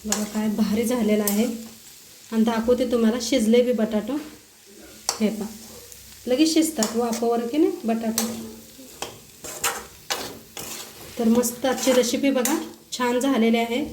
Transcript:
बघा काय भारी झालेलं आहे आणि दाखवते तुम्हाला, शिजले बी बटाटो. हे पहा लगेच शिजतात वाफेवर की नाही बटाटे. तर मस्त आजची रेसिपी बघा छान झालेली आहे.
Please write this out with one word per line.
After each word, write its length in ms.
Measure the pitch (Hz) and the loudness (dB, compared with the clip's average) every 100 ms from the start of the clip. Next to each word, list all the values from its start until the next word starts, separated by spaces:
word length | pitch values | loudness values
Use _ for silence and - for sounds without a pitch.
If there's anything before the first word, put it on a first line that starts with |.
बघा 200 | 214 208 | -4 -4
काय 240 | 208 214 214 | -2 -2 -2
भारी 360 | 202 196 220 | 0 0 2
झालेलं 380 | 233 247 208 208 | 0 0 2 2
आहे 220 | 202 202 254 - - - - - - - - | 2 2 0 -2 -12 -20 -20 -20 -20 -20 -4
आणि 100 | 226 | 0
दाखवते 460 | 220 226 226 240 247 | 2 2 2 2 2
तुम्हाला, 260 | 240 226 247 | 2 2 2
शिजले 400 | - 262 214 240 | 0 2 4 4
बी 100 | 247 | 4
बटाटो. 440 | 226 214 214 208 294 - - - - - - - - - - | 2 0 -2 -2 -6 -8 -18 -20 -20 -20 -20 -20 -10 -8 -2
हे 80 | 208 | -2
पहा 180 | - 202 - - - - - - - - | -2 -10 -12 -18 -20 -20 -20 -20 -14 -2
लगेच 260 | 262 320 | 2 4
शिजतात 420 | 320 302 - 214 226 | 4 2 0 -2 0
वाफेवर 500 | 240 226 233 233 233 | -2 0 0 0 0
की 100 | 302 | 2
नाही 160 | 370 359 | 2 2
बटाटे. 420 | 226 226 226 226 226 226 220 226 - - 262 - - - - - - - - - - - - - - - - - - - - - - - | -2 -2 -2 -4 -4 -8 -12 -16 -20 -20 -20 -14 -14 -14 -20 -18 -14 -6 -6 -6 -12 -20 -10 -8 -8 -14 -18 -16 -12 -12 -14 -16 -14 -2
तर 100 | 226 | 2
मस्त 380 | 240 240 - 269 | 4 2 -2 -2
आजची 260 | 240 269 | 0 4
रेसिपी 380 | 247 233 262 277 | 4 4 2 2
बघा 260 | 254 233 320 - - - | 4 2 2 -2 -14 -14
छान 260 | - 247 247 | -4 0 2
झालेली 380 | 277 254 226 226 | 2 4 4 4
आहे. 260 | 233 247 311 | 0 -2 -4